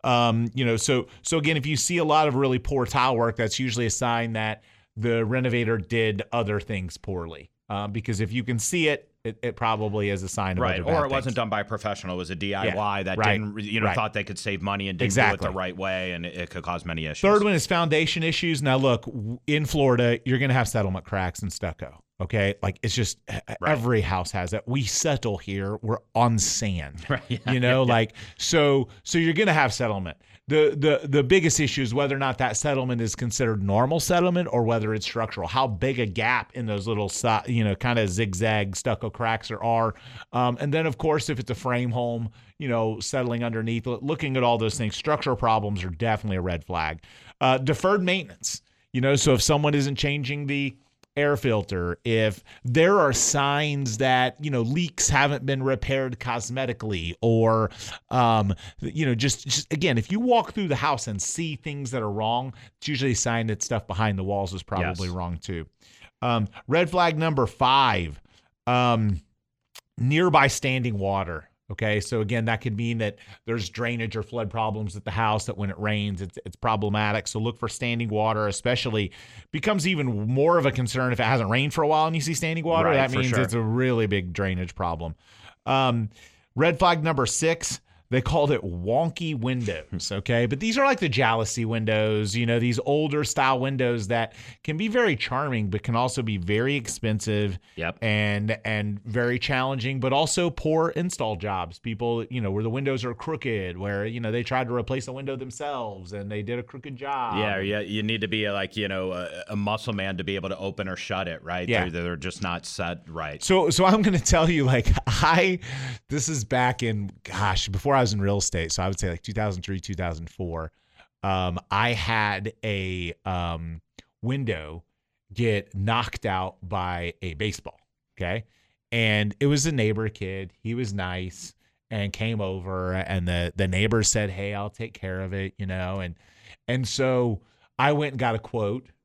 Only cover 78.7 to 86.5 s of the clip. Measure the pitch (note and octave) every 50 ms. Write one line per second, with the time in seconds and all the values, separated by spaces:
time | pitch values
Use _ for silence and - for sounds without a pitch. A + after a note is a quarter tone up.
78.7 | B2+ B2 - B2+ A2 A2 G2+ F#2 - - - - - - - _ - D#3 - G#3+
79.7 | G#3+ G3 D3 F#3+ F#3+ D3+ C#3+ B2+ A2+ G2+ G#2 A2 B2+ C3+ C#3+ E3 F3 E3+ C3+ C#3
80.7 | - B2+ B2+ A2 - B2+ B2+ B2+ B2 - A#2+ A2 C3 B2+ A2+ F#2+ A2+ B2+ C3+ D3
81.7 | - - D#3 D3 D#3 D#3 D#3 D#3+ D#3+ E3 C#3+ D#3+ E3 B2+ - D#3+ E3 E3 D3+ E3
82.7 | E3 E3 E3 E3 D3+ C3+ C3+ C3 B2+ C3 C3 B2+ A#2+ - B2 G2 A2 A#2 A2+ G#2+
83.7 | A2+ B2 B2+ B2+ B2 A2+ A2+ G2+ G2+ G2 F2+ F2+ E2 G2+ G2+ F#2+ F#2 F2+ F#2 F2
84.7 | - - F#2+ E2+ E2+ D#2 E2+ E2 D#2 _ _ _ - - - - - _ _ -
85.7 | C3 C3+ C3+ B2+ A#2+ A#2 A2 G#2 - - - - _ _ _ _